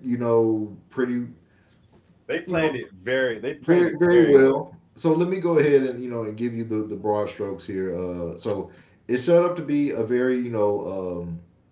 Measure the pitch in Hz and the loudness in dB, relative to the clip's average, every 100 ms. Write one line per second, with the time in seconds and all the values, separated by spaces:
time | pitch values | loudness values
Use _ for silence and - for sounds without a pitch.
0 | 131 120 117 117 113 110 104 95 _ 135 | -6 -2 2 2 2 0 -4 -12 _ -6
1 | 123 123 117 - _ _ _ _ _ _ | -4 -4 -8 -14 _ _ _ _ _ _
2 | _ _ - 165 185 165 156 127 - 92 | _ _ -8 -8 -4 -2 0 -2 -10 -12
3 | 98 131 127 110 123 - - 180 170 156 | -4 -2 -2 -4 -8 -6 2 4 2 2
4 | 175 175 147 139 135 135 - - _ - | 4 6 8 8 8 2 -4 -16 _ -4
5 | 170 160 175 190 170 156 147 139 131 120 | 0 2 0 -2 2 4 6 4 2 -4
6 | 123 117 107 107 120 117 110 107 104 101 | -8 -6 -8 -4 -6 -4 -4 -4 -4 -4
7 | 104 104 101 - 101 92 - 95 92 87 | -2 -2 -2 -6 -8 -8 -8 -6 -4 -6
8 | 90 87 85 - 113 101 90 - _ _ | -6 -6 -8 -8 -6 -6 -8 -16 _ _
9 | - 123 151 170 175 175 147 147 143 113 | -4 -2 4 4 4 -2 -4 -2 -2 -2
10 | 113 123 127 123 120 110 104 101 87 95 | -2 0 0 -2 -2 -2 0 -2 -6 -8
11 | 90 87 85 85 - _ _ | -8 -8 -10 -12 -16 _ _